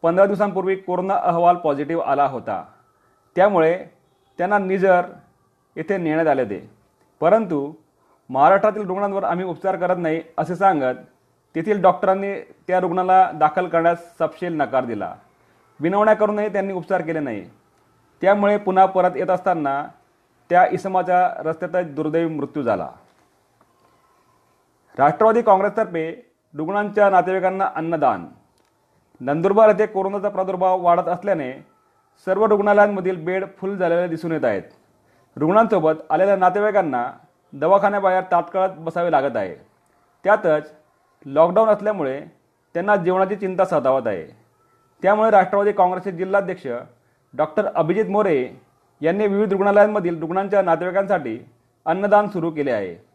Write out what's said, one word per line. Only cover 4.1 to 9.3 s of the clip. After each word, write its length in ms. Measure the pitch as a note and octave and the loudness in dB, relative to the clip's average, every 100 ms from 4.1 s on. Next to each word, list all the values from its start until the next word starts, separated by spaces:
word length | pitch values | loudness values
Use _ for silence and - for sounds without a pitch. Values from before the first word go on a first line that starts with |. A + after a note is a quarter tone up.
| _ _ _ | _ _ _
त्यांना 200 | F3 G#3 | -2 -2
निझर 440 | F#3+ F#3+ F#3+ F3+ F3+ - _ _ _ _ _ - | -2 0 2 2 2 -10 _ _ _ _ _ -14
येथे 200 | D#3+ G3 | -6 -4
नेण्यात 300 | E3 D#3 E3 | -2 0 2
आले 160 | C3+ | 0
होते. 280 | A#2+ G2 - _ _ _ _ _ | -2 -6 -12 _ _ _ _ _
परंतु 520 | D#3 G#3+ G#3 D#3 C#3 D#3 _ _ _ _ _ | 2 2 0 -4 -6 -12 _ _ _ _ _
महाराष्ट्रातील 560 | B2+ D3+ G3 G#3+ G#3 G3+ | 2 6 6 4 0 -6
रुग्णांवर 380 | F#3 G3+ G3 | -4 -2 -2
आम्ही 200 | F#3 | -2